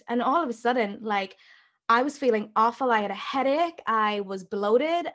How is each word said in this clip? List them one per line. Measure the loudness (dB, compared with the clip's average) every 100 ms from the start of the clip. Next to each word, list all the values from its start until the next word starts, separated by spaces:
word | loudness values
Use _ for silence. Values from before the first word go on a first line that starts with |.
| -6
And | -2
all | 0 0
of | -2
a |
sudden, | -2 -2 0 -2 -4
like, | -4 -4 -4 -10 _ -20 _ _ 2
I | 2
was | 2 0
feeling | 2 2 0 2
awful. | 2 2 0
I | 0
had | 0
a | -6
headache. | -6 -2 0 2 0 -4 -2
I | 0 0 -2
was | -4 -8
bloated, | -6 -2 2 2 2 -2 -2